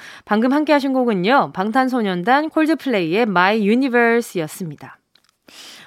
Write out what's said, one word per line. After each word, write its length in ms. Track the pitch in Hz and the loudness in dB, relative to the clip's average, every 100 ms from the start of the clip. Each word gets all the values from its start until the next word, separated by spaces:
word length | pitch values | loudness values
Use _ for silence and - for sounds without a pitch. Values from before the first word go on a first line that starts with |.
| - - | -10 -14
방금 280 | - 214 247 | -4 0 2
함께하신 400 | 285 302 285 269 | 0 2 2 2
곡은요. 580 | 262 240 196 180 269 156 | 0 0 0 2 2 2
방탄소년단 960 | 185 208 254 262 247 202 175 175 277 311 | -2 -2 0 0 0 -2 -2 0 0 0
콜드플레이의 720 | 320 311 320 269 208 160 196 | 0 0 0 -2 -2 0 0
My 380 | 240 175 185 220 | 0 2 2 2
Universe였습니다. 1400 | 196 240 269 240 233 233 233 180 156 - 170 - 131 - _ _ _ _ _ - - - | 2 2 2 2 2 0 -2 -6 -8 -8 -12 -12 -18 -20 _ _ _ _ _ -20 -20 -20